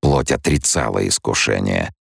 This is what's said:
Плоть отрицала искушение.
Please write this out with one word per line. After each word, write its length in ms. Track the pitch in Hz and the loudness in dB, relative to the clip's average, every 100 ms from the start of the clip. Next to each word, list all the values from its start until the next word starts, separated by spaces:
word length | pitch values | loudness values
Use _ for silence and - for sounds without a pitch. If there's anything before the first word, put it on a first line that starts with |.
Плоть 300 | 73 71 - | 2 2 0
отрицала 760 | - - 73 - - 60 50 50 | -2 2 0 0 -2 -2 -2 -2
искушение. 840 | - - - - 50 50 50 50 - | -2 -2 -2 0 0 0 -2 -4 -8